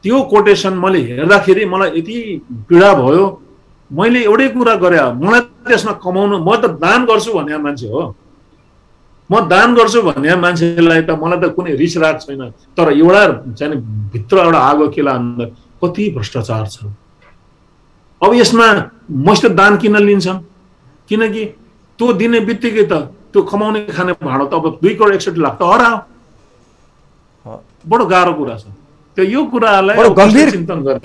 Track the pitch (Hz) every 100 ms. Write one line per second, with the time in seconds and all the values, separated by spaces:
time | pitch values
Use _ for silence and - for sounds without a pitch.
0 | 190 254 269 208 208 185 190 185 185 185
1 | 117 123 160 202 190 185 208 185 190 156
2 | 165 233 226 160 - 120 104 170 202 170
3 | 127 160 196 - _ _ _ _ _ 139
4 | 220 247 214 226 269 254 233 214 180 170
5 | 131 120 170 240 240 _ - 226 214 175
6 | 180 180 202 202 165 220 233 147 165 226
7 | 247 220 220 202 147 151 147 143 113 123
8 | 151 98 _ _ _ _ _ _ _ _
9 | _ _ _ 202 190 180 233 240 214 233
10 | 190 139 147 180 175 170 170 170 165 165
11 | 160 160 160 175 170 165 180 139 156 170
12 | 160 151 - 139 123 - _ - 160 143
13 | 165 196 202 120 131 113 147 147 113 107
14 | 104 117 - 190 170 160 131 147 151 147
15 | 139 127 120 120 113 - _ _ 175 175
16 | 208 127 104 123 110 110 104 - 104 104
17 | _ _ _ _ _ _ _ _ _ _
18 | _ _ 185 240 226 226 226 202 - _
19 | - 143 151 208 - 180 196 208 220 208
20 | 208 202 180 185 - _ _ _ _ _
21 | _ 214 226 214 214 - _ _ _ _
22 | 240 196 226 233 208 233 240 214 202 160
23 | 131 - _ 202 175 202 214 214 208 160
24 | 180 175 143 131 143 170 160 - 180 208
25 | 208 196 196 170 143 - 180 220 240 220
26 | - _ _ _ _ _ _ _ _ _
27 | _ _ _ _ - 110 _ _ 160 226
28 | 196 180 180 151 139 113 - - _ _
29 | _ - 190 254 277 240 226 202 190 226
30 | 233 185 202 226 302 196 170 170 135 123